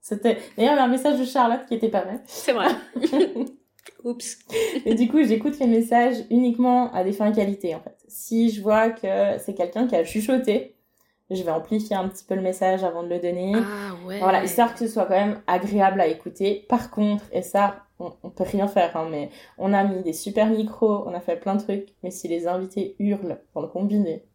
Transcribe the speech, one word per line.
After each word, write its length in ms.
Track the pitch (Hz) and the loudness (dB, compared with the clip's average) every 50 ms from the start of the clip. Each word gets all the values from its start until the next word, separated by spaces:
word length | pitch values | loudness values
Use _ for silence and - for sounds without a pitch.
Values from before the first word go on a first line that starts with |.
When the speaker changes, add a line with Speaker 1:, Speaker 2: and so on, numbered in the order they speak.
Speaker 1:
c'était, 380 | _ - 214 208 - 233 226 - - - - | _ -8 -8 0 2 0 0 0 -4 -16 -2
d'ailleurs, 180 | - 220 262 294 | 2 4 4 6
il 20 | |
y 40 | 285 | 4
a 40 | 262 | 4
un 40 | 240 | 4
message 300 | 247 262 254 294 285 247 | 2 2 2 2 2 2
de 60 | 262 | 0
Charlotte 400 | 247 - 277 247 226 233 254 - - | 0 2 2 4 4 2 0 -2 -4
qui 60 | 233 | -4
était 140 | 226 - 214 | 0 0 0
pas 160 | 220 202 175 | 0 0 -2
mal. 160 | 180 202 254 - | -2 -8 -10 -12
Speaker 2:
C'est 260 | - - - - - 254 | -14 -16 -10 -2 0 0
vrai. 160 | 233 185 - - - - - - | 2 2 0 0 0 -6 -10 -10
Speaker 1:
<laughs> 1080 | 254 - - - 277 381 - 370 - 269 - - - _ _ _ _ _ - _ _ - | -2 -2 0 2 2 2 2 0 -6 -8 -8 -8 -18 _ _ _ _ _ -20 _ _ -8
Speaker 2:
Oups. 340 | 240 240 240 - - - - _ _ - 453 453 415 349 285 - | -8 -8 -8 -10 -14 -14 -14 _ _ -2 -2 -2 0 -2 -4 0
Speaker 1:
Et 80 | - 226 | 0 2
du 140 | 220 247 233 | 2 2 4
coup, 140 | 285 302 311 | 4 4 4
j'écoute 360 | 220 220 226 220 294 294 - | 4 2 2 0 -2 -2 0
les 80 | 269 | 2
messages 500 | 240 233 226 226 226 247 240 240 247 254 226 - - | 4 4 4 2 4 4 4 4 4 2 -2 -4 2
uniquement 600 | 220 240 254 247 233 233 247 247 247 247 247 240 - | 2 4 4 4 2 2 2 4 4 2 2 0 0
à 120 | 185 185 | -2 -2
des 80 | 190 208 | -2 0
fins 200 | - 214 208 214 | 0 0 0 2
qualité, 420 | 220 202 196 202 196 - 175 160 | 2 0 0 -2 -4 -4 -6 -6
en 60 | - | -6
fait. 160 | - - - _ _ _ | -10 -16 -20 _ _ _
Si 420 | - - - - 226 226 233 233 | -18 -18 -12 -4 0 2 2 2
je 120 | 214 208 196 | 2 0 0
vois 280 | 208 214 220 220 226 | 2 4 4 4 2
que 480 | 226 - - 190 196 196 202 202 185 - | 0 -2 -4 -2 0 2 2 0 0 -4
c'est 160 | - - 196 | -6 -8 -4
quelqu'un 320 | - 180 175 - 214 240 | -4 -4 -4 -2 -2 -2
qui 80 | 247 226 | 2 2
a 100 | 170 165 | 2 0
chuchoté, 680 | - - 220 214 214 269 262 254 - 208 254 - - _ _ _ _ _ _ _ _ _ _ _ _ | 0 -2 -4 0 0 0 0 2 2 0 0 0 -4 _ _ _ _ _ _ _ _ _ _ _ _
je 120 | 190 185 180 | -6 -4 -4
vais 80 | 170 | -2
amplifier 460 | 156 165 160 - 220 214 214 214 208 | -2 -4 -2 -2 -2 -2 -2 -2 -2
un 120 | 190 185 190 | -2 -2 -4
petit 160 | 190 - - | -6 -10 -8
peu 100 | _ 196 | _ -4
le 60 | 190 | -2
message 420 | 190 185 185 185 196 185 190 190 190 | -2 -2 -2 0 2 2 2 2 0
avant 200 | 180 170 170 175 | -2 -4 -4 -6
de 60 | 175 | -4
le 100 | 175 175 | -4 -4
donner. 340 | 170 175 175 180 180 190 202 | -2 -4 -4 -2 -2 0 0
Speaker 3:
Ah 400 | 220 233 208 208 208 202 202 185 175 175 | 0 0 -2 -6 -10 -10 -12 -12 -14 -12
ouais. 120 | 180 185 202 | -12 -8 0
Speaker 1:
Voilà, 220 | 185 190 190 - - | 2 4 4 4 2
histoire 300 | - - - 240 233 233 | 0 2 4 2 2 2
que 80 | - | -2
ce 80 | 240 220 | -6 -4
soit 160 | 220 220 190 | 0 0 0
quand 60 | 180 196 | 2 4
même 280 | 185 202 208 208 - - | 2 2 2 -2 -4 -2
agréable 540 | - 180 180 185 202 202 208 196 190 190 196 | 0 0 0 0 0 2 4 4 4 4 4
à 60 | 180 160 | 2 2
écouter. 560 | 165 - - - - - 196 196 208 202 - - | 2 -2 -8 -14 -8 -2 0 0 0 -2 -2 0
Par 220 | - 240 240 - | 0 0 0 -2
contre, 340 | - - 208 208 208 208 - - | -2 0 0 2 2 -2 -4 -4
et 120 | - - 185 | -4 -4 -4
ça, 420 | - - 196 202 202 202 - - _ _ _ | 0 2 2 2 2 0 -2 -16 _ _ _
on, 120 | 175 175 - _ _ | -14 -14 -14 _ _
on 80 | 175 | -18
peut 140 | - - 185 | -6 -4 -4
rien 220 | 180 - 202 190 202 | -2 0 0 0 2
faire, 280 | 202 202 175 170 - | 2 2 2 2 0
hein, 100 | 165 160 165 | -4 -6 -4
mais 180 | 160 147 143 - - - - - _ - | -6 -6 -8 -8 -12 -18 -20 -20 _ -6
on 140 | - 196 202 | -2 2 2
a 100 | 196 196 | 4 2
mis 180 | 202 190 185 190 | 2 0 -2 -4
des 120 | 170 156 | -4 -6
super 340 | - - 208 202 - 214 214 | -6 -8 -4 0 2 2 2
micros, 560 | 226 214 220 220 - - - 220 208 202 - | 2 0 -2 -4 -2 0 0 0 2 0 -4
on 80 | - 180 | -6 -8
a 60 | 175 | -8
fait 160 | 175 - 170 | -4 -4 -6
plein 180 | 170 - 202 196 | -4 -2 -2 -2
de 80 | 208 208 | -2 -2
trucs, 260 | - 196 202 196 - _ _ - | -2 -6 -6 -6 -10 _ _ -12
mais 80 | 180 | -12
si 160 | 180 - - | -12 -10 -6
les 220 | 175 170 170 170 170 | -4 -4 -4 -2 -2
invités 480 | 175 185 190 185 - 208 196 - - _ | -2 -4 -4 -6 -6 -6 -6 -6 -6 _
hurlent 400 | 202 202 202 202 202 175 - - - _ _ | -2 0 0 -2 -4 -8 -10 -10 -12 _ _
dans 60 | 160 | -8
le 80 | 147 160 | -8 -8
combiné 560 | - 175 196 208 202 208 202 175 160 - - _ _ | -6 -4 -2 0 0 0 0 0 -2 -8 -10 _ _